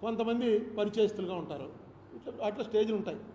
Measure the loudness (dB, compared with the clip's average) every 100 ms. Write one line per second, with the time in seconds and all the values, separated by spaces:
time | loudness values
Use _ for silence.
0 | -4 0 2 2 4 4 2 -2 0 4
1 | 2 2 -4 -4 -4 -8 -8 -12 -18 -20
2 | -18 -12 -12 -4 -2 -2 0 2 4 2
3 | -2 -6 -12